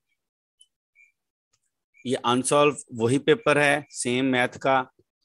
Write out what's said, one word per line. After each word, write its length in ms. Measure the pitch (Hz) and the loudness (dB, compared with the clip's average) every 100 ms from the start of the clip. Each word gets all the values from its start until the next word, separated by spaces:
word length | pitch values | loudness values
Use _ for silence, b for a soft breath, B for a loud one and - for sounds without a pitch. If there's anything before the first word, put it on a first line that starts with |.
| _ _ _ _ _ _ _ _ _ _ _ _ _ _ _ _ _ _ _ _ - | _ _ _ _ _ _ _ _ _ _ _ _ _ _ _ _ _ _ _ _ -6
ये 100 | 131 | -2
अनसॉल्व 640 | 117 123 123 147 147 135 - | 0 0 2 2 2 0 -10
वही 260 | 117 117 139 | -4 0 0
paper 380 | 147 147 151 147 | 2 0 2 2
है 280 | 147 147 147 | 2 0 -6
same 360 | - 123 123 135 | -8 -4 -2 0
math 240 | 127 123 | 0 -2
का, 420 | - 139 131 127 _ _ _ | -2 0 0 -2 _ _ _